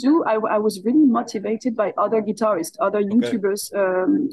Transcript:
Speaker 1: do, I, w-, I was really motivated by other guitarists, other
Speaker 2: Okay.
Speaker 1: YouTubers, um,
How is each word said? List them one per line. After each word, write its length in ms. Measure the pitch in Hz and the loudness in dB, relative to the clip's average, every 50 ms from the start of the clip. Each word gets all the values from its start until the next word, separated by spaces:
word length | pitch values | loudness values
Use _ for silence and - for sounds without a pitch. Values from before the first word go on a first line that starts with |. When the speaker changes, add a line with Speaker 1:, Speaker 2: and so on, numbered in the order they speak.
Speaker 1:
do, 220 | 240 262 311 339 - | 2 2 2 2 2
I, 120 | - 220 | 0 -2
w-, 180 | 220 214 - 214 | -2 0 0 0
I 40 | |
was 240 | 214 214 214 208 190 180 | 0 0 0 -2 -2 -2
really 200 | 226 254 311 311 | 0 4 4 6
motivated 680 | 262 226 233 247 - - 214 190 208 226 220 - 254 226 | 4 4 2 -2 -4 -6 -6 -4 -4 -4 -4 -4 -4 -2
by 160 | 214 214 175 - | -2 -2 -2 -2
other 240 | - 202 208 226 220 | -2 0 0 0 0
guitarists, 540 | 208 208 208 - 226 214 208 165 165 - - - | 0 -2 -2 -2 0 0 0 -2 -4 -6 -4 -4
other 200 | 196 196 196 208 | -2 0 0 0
Speaker 2:
Okay. 100 | 202 196 | 0 2
Speaker 1:
YouTubers, 680 | 214 240 233 240 233 214 190 196 196 208 - - - | 2 2 2 2 0 -2 -2 -2 -2 -4 -6 -6 -2
um, 540 | 202 196 185 185 185 185 233 - - - - | -2 0 0 0 0 0 0 0 0 0 -4